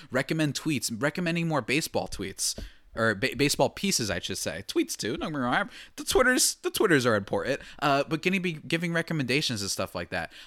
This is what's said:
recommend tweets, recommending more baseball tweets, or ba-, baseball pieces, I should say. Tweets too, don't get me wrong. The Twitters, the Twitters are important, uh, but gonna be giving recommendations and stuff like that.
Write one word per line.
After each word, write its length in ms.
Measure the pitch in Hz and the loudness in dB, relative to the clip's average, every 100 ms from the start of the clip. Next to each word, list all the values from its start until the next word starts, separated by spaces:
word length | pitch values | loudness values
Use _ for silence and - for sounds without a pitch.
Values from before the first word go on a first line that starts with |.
| - | -4
recommend 420 | 127 - 160 151 | -2 0 2 0
tweets, 380 | - 156 127 - 110 | 0 0 0 -2 -2
recommending 460 | 143 185 175 170 170 | -2 0 0 0 0
more 140 | 147 | 0
baseball 460 | 113 143 - 98 78 | 0 0 0 -2 -2
tweets, 520 | - 92 - - - - - - - | -6 -8 -4 -4 -4 -10 -14 -10 0
or 200 | 113 98 | 0 2
ba-, 180 | - 117 | -2 2
baseball 340 | 143 - 127 | 2 4 0
pieces, 420 | - 98 - 104 | 0 0 0 0
I 80 | 90 | -4
should 180 | - 92 | -4 -4
say. 260 | - 82 - | -6 -6 -4
Tweets 280 | 349 294 - | -2 -2 -4
too, 220 | 104 151 | -4 -4
don't 140 | 220 | -4
get 80 | 147 | -2
me 40 | |
wrong. 260 | 123 165 202 - - - | 0 0 -2 -10 -16 -10
The 80 | |
Twitters, 540 | 302 392 254 254 - - | 2 4 6 6 4 0
the 80 | 359 | -2
Twitters 380 | - 208 147 120 | 2 6 6 6
are 80 | 107 | 2
important, 460 | 98 101 98 110 - - | 2 0 0 -2 -6 -2
uh, 240 | 143 139 139 | 2 2 2
but 140 | 156 | 0
gonna 180 | 180 190 | 0 0
be 140 | 180 | -2
giving 400 | 151 131 170 175 | -4 -2 -2 0
recommendations 680 | 170 160 160 120 139 - 110 | -2 0 -2 2 0 0 -2
and 100 | 98 | -4
stuff 240 | - 95 90 | -4 -4 -6
like 140 | 90 | -6
that. 220 | 90 82 - | -6 -6 -10